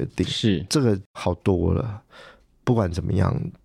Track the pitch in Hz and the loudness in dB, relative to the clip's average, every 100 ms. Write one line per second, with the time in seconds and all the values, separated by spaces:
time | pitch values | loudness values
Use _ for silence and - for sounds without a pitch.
0 | - - 90 - 113 90 95 156 123 101 | -2 -4 -4 0 0 0 0 0 2 0
1 | - - - 90 - 90 87 87 117 101 | -4 -6 -4 -2 0 2 2 0 -2 -8
2 | _ - - - _ _ - 117 92 85 | _ -20 -20 -20 _ _ 0 2 2 -2
3 | 87 92 92 - - - | -2 2 2 0 -4 -8